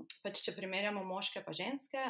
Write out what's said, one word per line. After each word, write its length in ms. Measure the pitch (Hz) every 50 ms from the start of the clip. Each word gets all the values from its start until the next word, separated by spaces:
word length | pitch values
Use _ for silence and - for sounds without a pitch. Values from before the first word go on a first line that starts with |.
| 165 - -
pač 260 | - - 202 202 -
če 100 | - 214
primerjamo 520 | 185 202 185 185 185 190 202 208 208 196 185
moške 360 | 185 185 196 202 - - 196
pa 140 | - - 156
ženske, 500 | 165 180 233 277 277 - - - 269 262